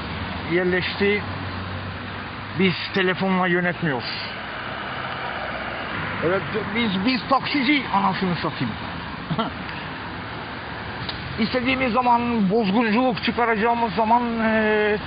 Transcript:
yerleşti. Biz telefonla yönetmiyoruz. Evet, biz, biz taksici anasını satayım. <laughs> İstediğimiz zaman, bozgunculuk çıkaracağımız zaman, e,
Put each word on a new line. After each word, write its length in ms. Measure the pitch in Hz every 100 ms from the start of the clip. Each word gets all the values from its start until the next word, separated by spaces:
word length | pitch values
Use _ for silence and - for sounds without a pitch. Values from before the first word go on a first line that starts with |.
| - - - - -
yerleşti. 680 | 170 180 180 170 - 202 208 - - - - - - - - - - - - - 147
Biz 140 | 190 - -
telefonla 540 | 196 185 170 190 185 180
yönetmiyoruz. 840 | 175 180 - 165 127 - - - - - - - - - - - - - - - - - - - - - - 160
Evet, 160 | 190 - 214 196 214
biz, 160 | 226 190 202
biz 160 | 254 -
taksici 540 | 262 - 294 247 294 226
anasını 420 | 196 196 170 185 170
satayım. 380 | 165 - 123 101 - - - - - -
<laughs> 120 | 226 - - - - - - - - - - - - - - - - - - -
İstediğimiz 540 | 214 254 247 262 262
zaman, 560 | 220 247 233 240 233 190
bozgunculuk 760 | 220 202 208 226 208 254 190
çıkaracağımız 680 | - 226 233 220 233 240 233 175
zaman, 280 | 220 233 240 233
e, 540 | 220 220 214 214 214 208